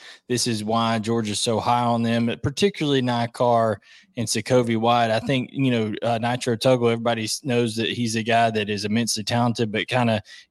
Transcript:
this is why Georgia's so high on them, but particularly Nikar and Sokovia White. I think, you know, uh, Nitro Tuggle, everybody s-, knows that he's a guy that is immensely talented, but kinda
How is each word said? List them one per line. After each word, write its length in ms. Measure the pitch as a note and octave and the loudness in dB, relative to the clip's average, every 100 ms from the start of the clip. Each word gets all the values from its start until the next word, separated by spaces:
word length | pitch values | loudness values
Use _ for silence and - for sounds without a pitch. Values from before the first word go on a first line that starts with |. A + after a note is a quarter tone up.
| - - - | -16 -20 -6
this 160 | A#2+ B2 | -4 -2
is 180 | A2 | -2
why 360 | G#2 A2+ A2+ A2+ | -2 0 0 0
Georgia's 400 | G#2+ A#2 G#2+ G2+ | 0 -2 -2 -2
so 200 | - A2 | -2 0
high 240 | A#2 A#2+ | 0 0
on 200 | A#2+ A#2 | 2 0
them, 240 | A#2 A#2 A#2 | 0 0 0
but 160 | A2 | -2
particularly 580 | - C#3 G3+ G3 D3+ C3+ | -6 0 0 0 0 2
Nikar 760 | B2 A#2+ A#2 - B2 A#2 A2+ G2+ - - _ - | 2 0 -2 0 2 4 2 0 -6 -20 _ -8
and 120 | A2 | -4
Sokovia 500 | A#2 - B2+ A#2 A2+ | -4 2 2 2 2
White. 320 | A2+ A#2+ A#2 | 2 4 2
I 100 | A2 | 0
think, 300 | B2 C3+ B2 | 0 -2 -2
you 200 | - C3+ | -2 0
know, 220 | A#2+ G#2+ G#2 | 0 0 -2
uh, 160 | A2+ A#2 | -2 -2
Nitro 360 | A#2+ B2 B2+ A2+ | -2 -2 -2 0
Tuggle, 360 | C3+ B2+ A#2+ | 2 4 4
everybody 320 | A#2 A#2 A2+ | 2 0 -2
s-, 200 | A2 - | -2 -6
knows 320 | D3+ A#2+ A#2+ A2 | -2 0 0 0
that 120 | G#2+ | -2
he's 260 | G2 A#2+ A2+ | -2 -2 -2
a 60 | |
guy 300 | A2 A2+ A#2 | 2 2 2
that 180 | A2 G#2 | 2 -2
is 160 | G#2 G#2 | -4 -2
immensely 380 | A2 A#2 - | 0 0 -4
talented, 480 | G2+ A#2+ B2 A#2 A2+ | -2 0 0 0 -2
but 160 | G#2 - | -2 -2
kinda 340 | B2+ A#2 A2 - - - | 0 2 0 -4 -16 -8